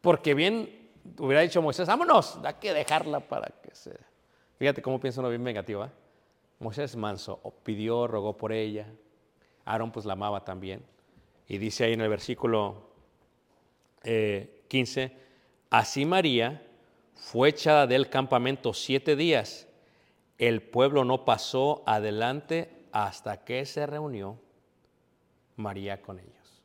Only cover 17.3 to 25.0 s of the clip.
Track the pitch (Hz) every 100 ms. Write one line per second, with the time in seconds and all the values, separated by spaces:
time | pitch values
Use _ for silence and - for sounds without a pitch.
17.3 | 117 139 151 160 151 135 127 131 135 131
18.3 | 127 123 135 120 101 - 135 143 143 170
19.3 | 139 107 - - _ _ _ _ _ _
20.3 | _ 117 113 - 120 135 143 123 131 -
21.3 | 113 - 131 139 151 - 107 107 107 117
22.3 | 139 147 165 170 - - 110 101 - -
23.3 | 101 - 127 139 - 147 147 151 117 98
24.3 | 117 _ _ _ _ _ _